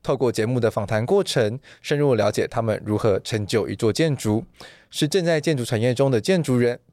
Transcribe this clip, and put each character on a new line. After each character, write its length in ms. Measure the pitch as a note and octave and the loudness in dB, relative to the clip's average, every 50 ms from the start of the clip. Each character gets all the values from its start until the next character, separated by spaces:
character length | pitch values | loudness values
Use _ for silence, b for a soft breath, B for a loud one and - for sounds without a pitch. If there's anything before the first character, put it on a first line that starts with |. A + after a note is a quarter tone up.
透 160 | - - D3 B2+ | -4 -4 -2 0
过 140 | C3+ B2 | 0 0
节 120 | G#2+ - G#2+ | 0 0 -2
目 160 | A2 B2+ B2 | -2 0 0
的 120 | A2+ A2 | 0 0
访 160 | - A#2+ G#2 G2 | 0 -2 -2 -2
谈 180 | A#2 G#2+ A2+ | -2 -2 0
过 180 | B2 F#3+ G3+ F#3+ | 2 2 0 0
程， 360 | - - - A2+ G#2+ A2+ C3+ B B B B B | 0 0 0 0 0 -2 -6 B B B B B
深 160 | - D#3 C#3+ | -4 -2 0
入 160 | D3 C#3+ B2+ | 2 2 2
了 160 | G#2+ G#2 G#2 | 2 2 0
解 160 | - - - - | 0 0 -2 -2
他 160 | - A#2+ A#2 | -2 -2 -2
们 180 | A2+ G#2 - - | 0 -2 -2 -2
如 140 | G#2 G#2+ G#2 | -2 -2 0
何 220 | - A2+ F#2+ - | 2 2 0 0
成 260 | - - - G#2+ G#2 | -2 -4 -4 -4 -4
就 240 | F#2 - A2 G2 - | -2 -2 -2 -2 -2
一 60 | F#2+ | -4
座 180 | - - A2 G2+ | -2 0 0 0
建 240 | - D#3+ E3 C#3+ A#2+ | 2 0 0 0 -2
筑， 260 | - A2 G#2 A2+ - - B B B B B B B B | -2 0 -2 -2 -2 -6 B B B B B B B B
是 180 | - - D#3 D3 | -4 -4 -2 0
正 160 | - G3 E3+ | 0 0 2
在 160 | E3+ E3 D#3 | 2 0 0
建 160 | C#3+ E3+ D#3+ | 0 0 0
筑 80 | C3 A#2+ | -2 -2
产 160 | - B2+ G#2+ | -2 -2 0
业 140 | A2+ B2 B2 | 2 0 2
中 160 | A2+ C#3 C3+ | 2 2 2
的 100 | C3 A2+ | 2 2
建 220 | G2 - F#3+ F3+ | 2 2 2 2
筑 160 | D3 - B2+ B2 | 2 2 2 2
人 220 | A#2+ A#2+ A#2+ - - _ | 2 2 0 -2 -8 _